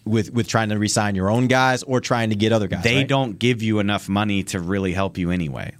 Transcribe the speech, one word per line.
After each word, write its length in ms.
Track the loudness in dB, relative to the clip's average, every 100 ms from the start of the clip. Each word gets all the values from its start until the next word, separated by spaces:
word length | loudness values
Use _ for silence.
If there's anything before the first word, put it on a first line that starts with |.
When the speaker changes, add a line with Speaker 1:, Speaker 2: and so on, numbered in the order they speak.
Speaker 1:
with, 280 | -2 0 0
with 160 | -2 0
trying 200 | 0 0
to 80 | 0
re-sign 360 | 0 0 0
your 160 | 0 0
own 160 | 2 2
guys 380 | 2 2 0
or 160 | -2 -2
trying 300 | 0 0 0
to 60 | 2
get 140 | 2
other 140 | 2 0
guys, 160 | 0
Speaker 2:
They 140 | 2 2
Speaker 1:
right? 120 | 2
Speaker 2:
don't 300 | 0 -2 0
give 240 | 0 0
you 160 | 0 2
enough 300 | 0 -2 0
money 340 | 0 0 -2
to 140 | -2 -4
really 340 | -2 -2 -2
help 240 | -2 -2 -2
you 140 | -2
anyway. 420 | -2 -4 -6 -10